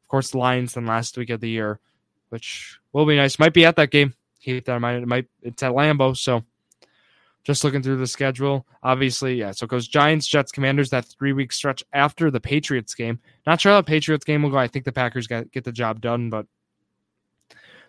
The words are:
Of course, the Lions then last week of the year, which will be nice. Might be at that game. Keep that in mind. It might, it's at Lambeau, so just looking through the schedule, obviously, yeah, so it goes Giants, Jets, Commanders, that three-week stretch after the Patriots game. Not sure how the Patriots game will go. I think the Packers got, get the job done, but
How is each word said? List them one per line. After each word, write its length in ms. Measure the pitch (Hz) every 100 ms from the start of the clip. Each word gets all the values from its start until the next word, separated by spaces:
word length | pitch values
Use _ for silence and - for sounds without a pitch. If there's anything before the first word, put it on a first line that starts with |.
Of 60 | _
course, 240 | 135 131
the 60 | 131
Lions 360 | 127 127 123
then 120 | 123 117
last 320 | 113 113 127
week 120 | 120
of 100 | 113
the 100 | 113
year, 300 | 113 107 107 _ _ _ _ _
which 500 | 113 - - - - _
will 140 | 143 151
be 100 | 143
nice. 240 | 139 -
Might 140 | 160
be 120 | 165 165
at 100 | 165
that 140 | 143
game. 220 | 147 139 - _ _
Keep 240 | 127 127 123
that 100 | 120
in 60 |
mind. 220 | 120 123
It 40 | 123
might, 200 | 123 127 _
it's 220 | 120 120
at 80 | 131
Lambeau, 460 | 127 151 147 131 127
so 260 | - 117 - _ _ _ _ _ _ _ _ _
just 220 | - 143 147
looking 180 | 139
through 140 | 131 131
the 100 | 127
schedule, 580 | - 135 127 139 135 - _
obviously, 520 | 127 131 131 - 131 123
yeah, 160 | 101
so 140 | 95 117
it 40 |
goes 180 | 123 113
Giants, 400 | 151 147 160 -
Jets, 240 | 147 135
Commanders, 380 | - 135 139 135
that 140 | 127 -
three-week 460 | - 139 135 127
stretch 320 | - 143 127 -
after 400 | 143 147 - 160
the 80 | 127
Patriots 560 | - 147 - 131 110 -
game. 240 | 117 117 _ _ 151
Not 140 | 170
sure 140 | 202
how 60 | 202
the 20 |
Patriots 400 | 165 156 156 151
game 200 | - 147
will 60 | 147
go. 80 | 135
I 100 | 123
think 180 | 139 131
the 80 |
Packers 340 | 131 123 127 113
got, 240 | 117 113
get 140 | 131 123
the 60 |
job 260 | 117 113 110
done, 300 | 117 120 117
but 180 | 110 104 _ _ _ _ _ _ _ _ _ _ _ _ -